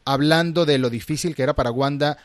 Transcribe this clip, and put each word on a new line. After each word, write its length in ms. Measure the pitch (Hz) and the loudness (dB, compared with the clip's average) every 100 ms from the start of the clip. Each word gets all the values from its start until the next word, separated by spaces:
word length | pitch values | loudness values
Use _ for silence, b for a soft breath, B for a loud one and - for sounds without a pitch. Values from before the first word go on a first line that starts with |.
hablando 600 | 131 139 151 165 170 165 151 | -4 0 2 2 2 0 2
de 120 | 135 | 2
lo 100 | 127 | 0
difícil 460 | 117 - 151 175 | -4 -6 -4 -4
que 80 | 139 | -2
era 120 | 131 | -2
para 160 | 147 123 | 0 -2
Wanda 460 | 120 139 143 147 147 | 0 -2 0 -2 -4